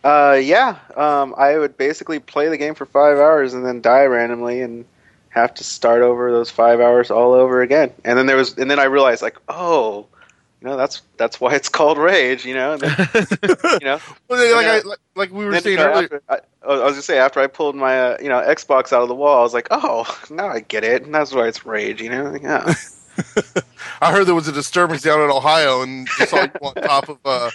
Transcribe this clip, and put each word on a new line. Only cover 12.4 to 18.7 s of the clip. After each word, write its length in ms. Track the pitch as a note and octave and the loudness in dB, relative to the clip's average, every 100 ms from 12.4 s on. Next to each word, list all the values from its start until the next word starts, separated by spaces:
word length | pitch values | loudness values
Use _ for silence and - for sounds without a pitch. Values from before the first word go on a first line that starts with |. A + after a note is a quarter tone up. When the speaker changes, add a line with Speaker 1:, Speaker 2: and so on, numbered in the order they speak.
Speaker 1:
you 100 | B2 | -6
know. 200 | C3 C3 | -6 -4
And 80 | D3+ | -4
then, 440 | C#3 C#3+ F3 A3+ G3+ F#3 | -4 -2 0 -2 -2 -4
Speaker 2:
<laughs> 380 | G3+ F4+ - G3+ | -2 -2 0 -2
Speaker 1:
you 40 | C#3 | -2
know. 120 | C#3+ - - _ | -6 -8 -20 _
Speaker 3:
Well, 100 | B3 | 0
they, 160 | A#3+ | 4
like, 120 | A#3 A3 | 4 2
Speaker 1:
And, 200 | G#3+ G3+ | 0 -2
uh, 0 | |
Speaker 3:
I, 20 | |
like, 80 | - _ F#3 | -14 _ -8
like 160 | F#3+ | -8
we 120 | G3 | -6
were 60 | G#3 | -4
Speaker 1:
then, 120 | F3 | -2
Speaker 3:
saying 160 | G3+ F#3 | 0 2
Speaker 1:
you 60 | |
know, 60 | D3+ | 2
Speaker 3:
earlier. 320 | D#3+ E3+ C#3+ - | 2 -2 -8 -6
Speaker 1:
after, 160 | C#3 _ _ | -8 _ _
I, 80 | A#2+ | -4
I 120 | C#3 | 0
was 100 | C3 | 0
just 140 | C#3+ C#3 | -2 -2
saying, 120 | C#3+ | 2
after 200 | C3+ C#3 | 2 2
I 80 | C3+ | -2
pulled 260 | - D3 | -2 -6
my, 260 | C#3 C3 C3 | -2 -2 0
uh, 160 | B2+ - | 0 -2
you 60 | C#3+ | -2
know, 80 | B2 | -2
Xbox 520 | - - - | 0 -2 0